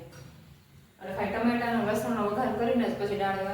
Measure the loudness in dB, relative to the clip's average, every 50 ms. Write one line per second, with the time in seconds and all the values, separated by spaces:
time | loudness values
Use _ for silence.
0 | -12 -14 -16 -18 -18 -20 -20 -20 -20 -20 -20 -20 -20 -20 -20 -20 -20 -20 -18 -12
1 | -10 -6 -4 -2 -2 0 0 2 2 2 2 2 2 0 0 2 2 2 2 0
2 | 0 0 0 0 0 0 0 0 0 0 0 0 2 2 4 4 2 2 0 -2
3 | -2 -2 0 0 0 0 0 0 -2 -4